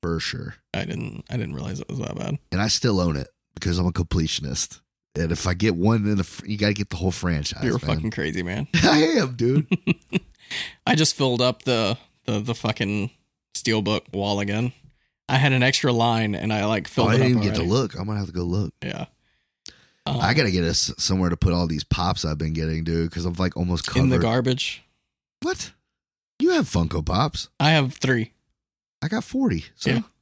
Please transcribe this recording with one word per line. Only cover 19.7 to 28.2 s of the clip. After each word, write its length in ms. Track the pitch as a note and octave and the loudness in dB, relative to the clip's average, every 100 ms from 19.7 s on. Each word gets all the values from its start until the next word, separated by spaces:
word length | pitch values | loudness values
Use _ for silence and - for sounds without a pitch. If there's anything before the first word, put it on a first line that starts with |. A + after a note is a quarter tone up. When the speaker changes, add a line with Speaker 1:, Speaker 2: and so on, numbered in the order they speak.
| - _ _ - | -20 _ _ -4
Speaker 1:
I 240 | C#3 F3+ | 0 2
Speaker 2:
Um, 40 | D#3+ | 4
Speaker 1:
gotta 140 | B2 | 4
get 120 | F2+ | 2
us 280 | E2+ E2 - - | 2 2 0 -2
somewhere 320 | - F#2+ F2+ | 0 2 2
to 60 | E2+ | 2
put 160 | G2 | 2
all 140 | F2 F2 | 4 2
these 180 | D#2 | -2
pops 400 | - - F2+ F2+ | -2 0 0 0
I've 140 | D#2+ D2+ | -2 -2
been 160 | D#2 | -2
getting, 280 | D#2+ D#2+ D#2+ | -2 -2 -2
dude, 260 | E2 E2 E2 | -2 0 -2
'cause 140 | E2+ | -2
I'm, 100 | F2 | -4
like, 220 | E2+ F#2 - | 0 -2 0
almost 320 | F2+ E2+ - B2+ | 0 0 0 2
Speaker 2:
In 120 | C3+ | 4
the 80 | B2+ | 4
Speaker 1:
covered. 60 | |
Speaker 2:
garbage. 600 | A2+ A#2+ B2+ B2+ - - _ _ _ _ _ _ | 4 2 2 0 -4 -8 _ _ _ _ _ _
Speaker 1:
What? 300 | D#4+ F#4 - _ _ _ _ _ _ _ | -6 -4 -8 _ _ _ _ _ _ _
You 100 | D#4 | 2
have 120 | F4 - | 4 2
Funko 360 | F#2+ E2 E2+ D2+ | 0 0 0 0
Pops. 440 | F2+ D3 - - _ | 2 0 -2 -12 _
Speaker 2:
I 100 | D3 | 4
have 240 | D#3+ C3+ | 4 2
three. 380 | - - B2 | -2 0 0